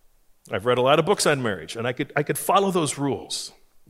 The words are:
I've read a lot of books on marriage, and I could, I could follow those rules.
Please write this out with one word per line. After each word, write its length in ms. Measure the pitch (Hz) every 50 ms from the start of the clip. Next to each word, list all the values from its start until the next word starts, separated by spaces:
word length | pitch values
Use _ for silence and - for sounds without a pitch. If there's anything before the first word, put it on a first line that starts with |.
| _ _ _ _ _ _ _ _ - -
I've 140 | 120 98 98
read 120 | 123 123 123
a 40 |
lot 180 | 123 131 147 160
of 40 | 160
books 220 | 180 208 - -
on 160 | 175 151 135
marriage, 320 | 123 110 98 85 80 82 -
and 100 | 120 113
I 80 | 127
could, 200 | 123 - 143 - -
I 80 | 147
could 160 | 147 - 151 -
follow 320 | - - 180 196 196 196
those 260 | 175 185 160 131 -
rules. 540 | 135 143 139 117 90 - - - - - - - _ - _ _ - -